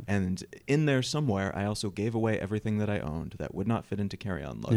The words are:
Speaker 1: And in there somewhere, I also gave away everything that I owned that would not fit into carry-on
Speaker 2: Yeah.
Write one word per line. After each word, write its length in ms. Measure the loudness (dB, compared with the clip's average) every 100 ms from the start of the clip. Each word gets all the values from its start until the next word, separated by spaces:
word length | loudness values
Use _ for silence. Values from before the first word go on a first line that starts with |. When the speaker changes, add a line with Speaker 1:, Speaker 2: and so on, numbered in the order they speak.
| 2
Speaker 1:
And 340 | 0 2 -2 -6 -12 0
in 200 | 2 4
there 160 | 2
somewhere, 500 | 2 0 2 2 0
I 120 | 0 -2
also 240 | -2 -4
gave 260 | -2 -2 2
away 240 | 2 0
everything 380 | 0 -2 0 0
that 120 | 2
I 100 | 0
owned 360 | -2 -4 -6 -6
that 160 | -6
would 140 | -2 0
not 180 | 0 0
fit 140 | -2
into 160 | -2 -4
carry-on 460 | -4 -4 -4 -6
Speaker 2:
Yeah. 60 | 4